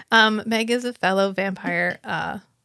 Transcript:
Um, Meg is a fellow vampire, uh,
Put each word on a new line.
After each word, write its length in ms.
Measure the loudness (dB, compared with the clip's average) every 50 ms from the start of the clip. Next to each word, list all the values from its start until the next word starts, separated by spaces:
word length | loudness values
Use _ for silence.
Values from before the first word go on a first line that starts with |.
| -4 2
Um, 320 | 4 6 6 6 4 0 -2
Meg 240 | -2 0 0 0 0
is 160 | -2 -2 -2
a 80 | -6 -6
fellow 380 | -2 0 0 2 2 2 0
vampire, 680 | 0 -2 -2 -2 -4 -4 -4 -4 -2 0 -2 -2 -4 -6 -8
uh, 340 | -8 -6 -6 -4 -6 -8 -10 -12 _ _ _ _